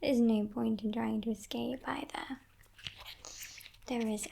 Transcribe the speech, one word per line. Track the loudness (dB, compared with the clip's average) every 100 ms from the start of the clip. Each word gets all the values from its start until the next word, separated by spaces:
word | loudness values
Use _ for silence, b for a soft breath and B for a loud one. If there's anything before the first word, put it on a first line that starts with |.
There's | 2 6
no | 8 6 4
point | 2 2 2
in | 0
trying | 0 0 0
to | 0
escape | -2 -2 -4 -2 -4 -2
either. | -4 -2 -6 -6 -8 -12 -20 -20 -12 -12 B B B B B B B B B -4
There | 0 0
is | 0 -2